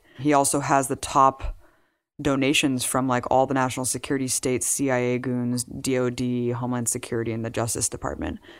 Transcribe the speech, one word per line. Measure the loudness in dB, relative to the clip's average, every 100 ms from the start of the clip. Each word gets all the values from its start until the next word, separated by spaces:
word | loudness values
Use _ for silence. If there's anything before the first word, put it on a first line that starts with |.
| _ -4
He | 2
also | 4 4 2
has | 2 2 2
the | -4
top | 0 6 6 4 -6 -10 -14 _ _ _ _ -4
donations | 0 2 2 2 2 0
from, | 0 0 2
like, | 0 2
all | 2 4
the |
national | 2 0 -2 -4
security | -4 -2 -2 0
states, | -2 0 0 0
C | -2 0
I | 2
A | 2 0
goons, | -2 -2 -2 -4
D | -6 -6 -2 0
O | 0
D, | -2 -2 -2 -2
Homeland | -2 -2 -2 -2
Security, | -4 -4 -4 -4
and | -4
the | -4
Justice | -2 -2 -2 -4
Department. | -4 -6 -6 -8 -8 -14